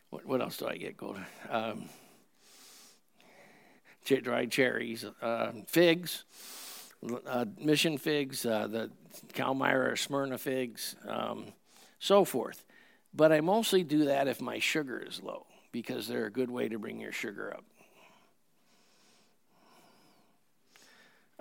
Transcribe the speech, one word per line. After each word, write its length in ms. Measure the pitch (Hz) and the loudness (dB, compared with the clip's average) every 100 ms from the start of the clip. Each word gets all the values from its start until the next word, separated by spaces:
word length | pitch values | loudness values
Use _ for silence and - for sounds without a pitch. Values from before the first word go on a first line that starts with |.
| _ | _
what, 160 | - - | -12 -2
what 160 | 127 | -2
else 140 | - - | -2 -4
do 120 | - | -6
I 100 | 82 | -6
get, 180 | - - | -8 -10
Golden? 300 | - 98 92 - - | -10 -10 -12 -14 -4
Um, 400 | 113 110 - - - - - _ _ - - - - - - _ _ - - - - - - - - - | -2 -2 -6 -12 -18 -20 -20 _ _ -20 -20 -20 -20 -20 -20 _ _ -20 -20 -20 -20 -20 -20 -20 -8 0
ch-, 180 | 131 | 0
dried 260 | 123 120 123 | 2 0 2
cherries, 560 | 139 127 117 120 110 107 - | 2 2 2 -4 -6 -10 -6
uh, 300 | 117 117 113 113 95 | -2 -2 -2 -6 0
figs, 560 | 165 175 170 170 - - - - - - - - - - 123 139 | 6 6 6 0 -10 -12 -20 -18 -16 -14 -16 -18 -12 -8 -8 -2
uh, 160 | 127 110 95 | -2 -2 0
mission 380 | 151 147 170 151 | 2 4 4 0
figs, 480 | 160 147 139 135 117 | 0 0 -2 -4 0
uh, 220 | 107 107 | 0 0
the 220 | 110 113 - - - - | -4 -6 -10 -20 -20 -10
Kalmyra 580 | - 131 135 135 131 123 | -4 -2 0 2 4 2
or 40 | 120 | 0
Smyrna 400 | - 139 139 123 | -2 -2 -2 -4
figs, 580 | 147 131 123 107 - - 107 | -4 -2 -4 -6 -10 -10 -6
um, 420 | 110 110 107 104 - _ - - - | -4 -4 -6 -12 -18 _ -20 -20 -4
so 240 | - 202 | 6 6
forth. 400 | 170 127 - - - - - _ _ | 6 2 -2 -8 -20 -20 -20 _ _
But 200 | 135 156 | 6 8
I 80 | 156 | 8
mostly 420 | 165 220 220 190 | 6 4 4 4
do 220 | 156 151 143 | 4 4 4
that 240 | 139 139 | 4 2
if 100 | 117 | -2
my 200 | 120 113 | -4 -2
sugar 380 | - 160 135 - | 0 0 -2 -6
is 240 | - - | -10 -10
low, 240 | 98 - - - _ | -10 -10 -14 -20 _
because 340 | 120 110 123 110 | -8 -6 -6 -4
they're 200 | 123 107 | -2 -2
a 40 | |
good 180 | 113 123 | -2 -2
way 200 | 123 117 | -2 -2
to 100 | 110 | -4
bring 220 | 110 113 | -6 -8
your 100 | 107 | -8
sugar 420 | - 113 104 101 | -8 -8 -8 -8
up. 120 | - - - - - - - _ _ _ _ _ _ _ _ _ _ _ _ _ _ - - - - - _ _ _ _ _ _ - - - - _ _ - | -10 -14 -20 -20 -20 -20 -20 _ _ _ _ _ _ _ _ _ _ _ _ _ _ -20 -20 -20 -20 -20 _ _ _ _ _ _ -20 -20 -20 -20 _ _ -4